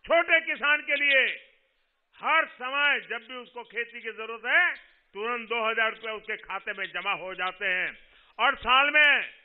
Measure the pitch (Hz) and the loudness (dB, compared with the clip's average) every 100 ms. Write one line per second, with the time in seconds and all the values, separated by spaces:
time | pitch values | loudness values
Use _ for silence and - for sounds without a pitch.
0 | - 330 339 330 320 294 285 294 302 285 | 2 2 4 2 2 -2 0 0 0 0
1 | 285 269 233 139 - _ _ _ _ _ | 4 4 2 -4 -16 _ _ _ _ _
2 | _ _ 214 320 294 - 254 277 285 254 | _ _ 0 0 0 -6 -6 0 0 0
3 | 175 233 226 254 233 233 226 202 226 233 | -4 -10 -10 -16 -14 -18 -10 -8 -8 -10
4 | 226 208 220 226 233 311 349 277 - _ | -12 -10 -10 -8 0 2 2 -2 -14 _
5 | _ 196 226 240 220 233 220 226 220 214 | _ -8 -6 -6 -4 -2 0 2 0 -2
6 | 220 214 202 214 - 190 220 196 185 175 | -10 -10 -10 -12 -8 -10 -8 -8 -8 -6
7 | 190 175 185 185 185 185 196 185 165 120 | -4 -4 -6 -6 -6 -4 -4 -2 -4 -8
8 | _ _ _ - 247 262 226 262 285 302 | _ _ _ 0 0 0 2 4 6 6
9 | 294 262 175 - | 6 4 0 -14